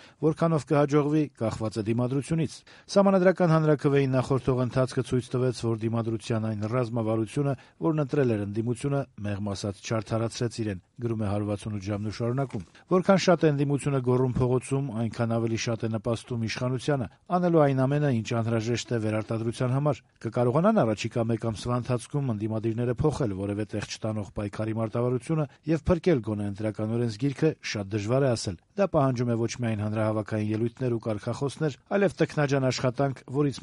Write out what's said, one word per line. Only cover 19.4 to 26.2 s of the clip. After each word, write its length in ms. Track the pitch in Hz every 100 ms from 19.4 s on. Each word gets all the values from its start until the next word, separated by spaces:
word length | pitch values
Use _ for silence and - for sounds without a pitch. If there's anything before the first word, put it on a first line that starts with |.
| 117 - 127
համար։ 300 | 135 147 135 _ _
Կկարողանան 600 | 117 123 120 139 202 214
առաջիկա 440 | 117 104 113 120 113
մեկ 160 | 113 123
ամսվա 260 | 104 123 123
ընթացքում 500 | 117 123 - 143 135 104
ընդդիմադիրները 600 | 110 110 113 113 120 120
փոխել 300 | 156 - 117 95
որևէ 240 | 101 104 104
տեղ 160 | 104 -
չտանող 400 | - 110 107 98 -
պայքարի 380 | 104 - 110 110
մարտավարությունը 640 | 113 120 123 127 - 160 143 - 151
և 140 | 160 -
փրկել 280 | 175 180 139